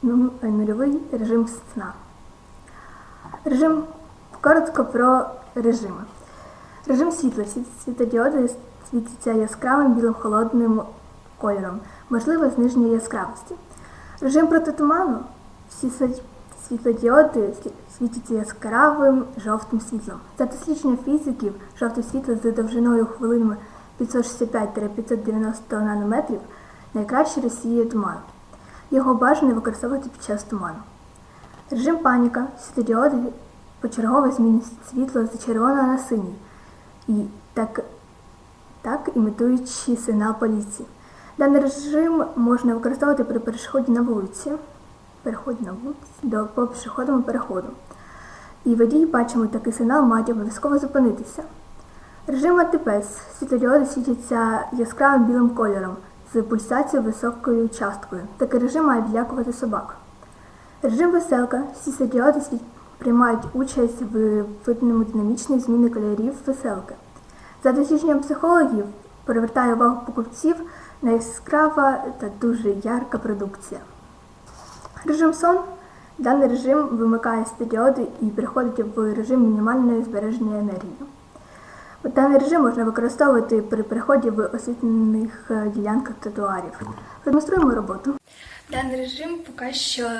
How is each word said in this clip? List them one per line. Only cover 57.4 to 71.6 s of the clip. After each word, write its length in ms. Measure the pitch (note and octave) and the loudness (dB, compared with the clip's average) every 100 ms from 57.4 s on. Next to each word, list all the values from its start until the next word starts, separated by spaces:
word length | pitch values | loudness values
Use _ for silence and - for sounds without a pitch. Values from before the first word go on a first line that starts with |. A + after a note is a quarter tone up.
| - A#3 A3+ | -2 0 0
часткою. 540 | - G3+ G3+ - F3+ G3+ - | -2 -6 -6 -10 -12 -12 -4
Такий 240 | C4 B3 | 0 0
режим 260 | B3 D4+ D#4 | 0 2 2
має 160 | A#3+ | 2
відлякувати 500 | G#3+ A3+ B3 C4 A#3+ | 0 -2 -2 -4 -4
собак. 440 | A#3 A#3+ G3+ - - - - - - - - - - | -4 -4 -4 -6 -16 -20 -20 -20 -20 -20 -20 -20 -4
Режим 280 | B3+ A3+ F4 | -2 2 4
веселка. 520 | F4 E4 B3+ B3 B3 C#4+ | 4 2 0 2 -2 -4
Всі 160 | - - | -8 -8
світлодіоди 500 | C4 B3+ B3 C4 D4 | -2 0 4 4 4
світ-, 200 | - A#3 - - - - | 0 -8 -8 -20 -20 -6
приймають 460 | B3 A#3+ A#3+ A3+ - | 2 4 4 2 -2
участь 500 | B3+ C4+ - A#3 A#3 | -4 -4 0 0 0
в 420 | A3+ A3 A3 G#3 G#3 - - | -4 0 2 0 -2 -6 -2
видному 380 | A#3 A#3+ A3+ | 0 2 2
динамічній 560 | A3 A3 G#3 A#3+ - C4+ | 2 0 0 -2 0 0
зміні 300 | B3 A#3 A#3+ | 2 4 4
кольорів 440 | A#3 G#3+ G#3 A3+ C#4 - | 2 -2 -2 -2 -4 -6
веселки. 480 | C4+ B3 G3 F#3 - - - - - - - | -4 -4 -6 -8 -18 -20 -20 -20 -20 -20 -2
За 80 | C4 | 0
дослідженням 480 | B3+ C#4+ D#4 D#4+ C#4 | 2 2 2 2 0
психологів, 640 | - D4 E4 F4 C4+ A3+ G3+ - - - | 0 -2 4 4 4 0 -4 -10 -20 -16
привертає 500 | - A#3 A3+ B3+ B3 | -2 0 0 0 2
увагу 260 | A#3 A#3+ B3 - | 4 4 2 -4
покупців 500 | A#3+ A#3 - D#4+ E4 - - - - | -6 -6 -2 0 0 -4 -16 -20 -4
на 80 | B3 | 0
яскрава 920 | A3+ A#3 - - D4+ | 0 0 -12 -2 2